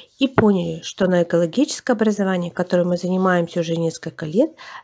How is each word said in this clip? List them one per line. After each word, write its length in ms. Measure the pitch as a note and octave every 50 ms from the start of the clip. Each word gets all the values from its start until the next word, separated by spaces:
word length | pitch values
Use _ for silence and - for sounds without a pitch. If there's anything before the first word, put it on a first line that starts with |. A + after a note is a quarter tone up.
| - _ _
и 120 | - C4+ C4
поняли, 500 | C4 - A3+ G#3 G3+ F3+ E3+ E3+ D#3+ E3 -
что 240 | - - - G3
на 160 | F3+ F#3 F3 E3+
экологическое 720 | E3+ - E3+ F3 E3 D#3+ A#3 D4 D4+ - - - - B3
образование, 560 | G#3+ A3+ G#3+ G#3 G3+ G3 F#3+ F#3+ F3+ F3 E3+
которым 380 | - - F3+ - F#3 F3+ F3 F3+
мы 80 | F3
занимаемся 600 | F3 F#3 F3+ F#3 F#3 F#3+ F#3 F3+ F3 E3+ E3+ - F3
уже 160 | E3 E3 E3
несколько 500 | E3 E3 E3 D#3 - - D#3+ - - E3
лет, 260 | D3+ D#3 G#3+ D4+ D#4+ - - - - - -